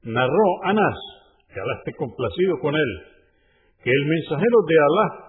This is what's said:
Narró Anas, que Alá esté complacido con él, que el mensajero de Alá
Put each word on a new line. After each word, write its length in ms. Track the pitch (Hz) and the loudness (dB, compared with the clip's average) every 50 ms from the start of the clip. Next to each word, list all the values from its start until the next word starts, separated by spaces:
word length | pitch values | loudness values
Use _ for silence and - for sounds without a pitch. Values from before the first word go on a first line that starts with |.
| - | -10
Narró 440 | 113 110 123 127 127 143 196 220 185 - - 196 | -4 -2 0 0 2 2 2 2 2 0 0 -2
Anas, 320 | 180 202 214 196 147 98 - - - - - _ _ _ _ _ _ - | 0 2 2 2 0 0 -6 -14 -20 -20 -20 _ _ _ _ _ _ -14
que 60 | 95 | -10
Alá 160 | 98 - 127 - | -8 -8 -8 -6
esté 140 | - - - | -8 -12 -8
complacido 680 | - 156 120 113 - 123 107 - 165 185 190 165 135 | -8 -10 -10 -6 -6 -6 -6 -2 0 0 0 0 -2
con 160 | 139 147 143 | -2 -2 0
él, 160 | 156 151 120 92 80 - - _ _ _ _ _ _ _ _ _ _ _ _ _ _ _ | 0 -2 -2 -4 -10 -16 -20 _ _ _ _ _ _ _ _ _ _ _ _ _ _ _
que 80 | 123 | 0
el 140 | 123 143 143 | 0 0 2
mensajero 540 | 147 160 165 - - 156 143 190 240 233 226 180 | 0 -2 -2 -2 -4 -4 0 2 4 4 4 4
de 80 | 156 165 156 | 4 4 4
Alá 280 | 147 143 160 202 214 160 - - - | 4 4 4 2 0 -2 -4 -10 -20